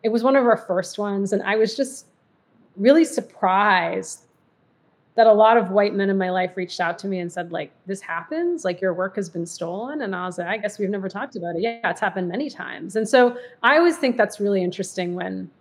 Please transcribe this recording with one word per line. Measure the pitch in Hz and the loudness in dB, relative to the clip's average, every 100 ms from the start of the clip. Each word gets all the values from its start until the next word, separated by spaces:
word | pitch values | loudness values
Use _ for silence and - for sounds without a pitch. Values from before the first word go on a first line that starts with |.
It | 226 | 0
was | 226 | 2
one | 254 269 | 4 4
of | |
our | 240 | 4
first | 220 - 180 185 - | 2 0 -4 -4 -6
ones, | 208 196 196 | -4 -2 -2
and | 208 | -2
I | - 220 | 0 0
was | 220 | 0
just | 220 262 - _ _ _ _ _ _ _ 196 | 0 -6 -6 _ _ _ _ _ _ _ 2
really | 220 311 | 6 6
surprised | 320 - - - 185 190 208 185 170 185 190 - _ _ _ _ _ _ _ _ _ | 4 0 -8 -2 2 4 4 4 2 -4 -8 -16 _ _ _ _ _ _ _ _ _
that | - 226 | 4 6
a | |
lot | 208 220 233 | 8 8 6
of | 185 | 4
white | 196 202 | 2 2
men | 196 196 | 0 0
in | 196 | 0
my | 185 | 0
life | 185 180 | 0 -2
reached | 185 180 - | -4 -8 -4
out | 170 - | -4 -4
to | 196 | -6
me | 185 | -6
and | 175 | -6
said, | 180 175 | -8 -8
like, | 165 147 _ 185 | -8 -10 _ -10
"This | 190 | -10
happens? | - 170 170 311 349 330 | -8 -8 -6 -4 -4 -2
Like, | 190 180 | -4 -2
your | 190 | -2
work | 175 190 196 | -2 -4 -4
has | 175 | -6
been | 175 | -8
stolen?" | 170 - 165 190 247 302 | -8 -8 -8 -8 -8 -6
And | 214 | -6
I | 185 180 | -6 -6
was | 180 | -6
like, | 175 | -6
"I | 214 | -4
guess | 202 - | -6 -4
we've | 196 | -4
never | 202 190 | -4 -6
talked | 196 277 | -8 -10
about | 202 170 165 | -8 -6 -4
it." | |
Yeah, | 226 233 190 | -4 -4 -6
it's | 170 | -2
happened | 202 190 180 | -4 -2 -6
many | 196 294 | -4 -8
times. | - - - 180 | -8 -12 -10 -6
And | 208 220 | -4 2
so | 254 247 240 - - | 4 4 2 -16 0
I | 233 302 | 4 6
always | 349 311 | 4 2
think | 262 | -2
that's | 240 208 - | 2 0 0
really | 202 196 | 0 0
interesting | 180 180 190 - 175 | 0 -4 -8 -6 -6
when | 175 185 190 175 _ | -6 -8 -8 -12 _